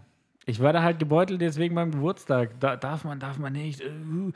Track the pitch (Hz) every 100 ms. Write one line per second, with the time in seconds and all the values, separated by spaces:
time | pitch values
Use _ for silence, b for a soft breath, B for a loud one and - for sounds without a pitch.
0 | - _ _ _ - 113 139 165 170 165
1 | 151 156 185 185 170 147 170 170 170 147
2 | 151 196 - 131 117 120 135 127 131 151
3 | 156 139 135 139 143 139 156 139 135 151
4 | 156 165 190